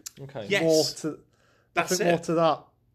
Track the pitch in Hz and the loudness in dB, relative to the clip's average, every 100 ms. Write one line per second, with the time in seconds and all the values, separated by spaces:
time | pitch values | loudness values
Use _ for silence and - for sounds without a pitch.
0 | - - 139 131 104 196 165 156 151 - | -20 -18 -16 -12 -4 0 4 4 2 -2
1 | 160 - _ _ _ _ _ - 170 180 | -8 -10 _ _ _ _ _ -4 -2 0
2 | 180 170 170 170 165 139 - _ _ | 2 0 0 0 2 0 -6 _ _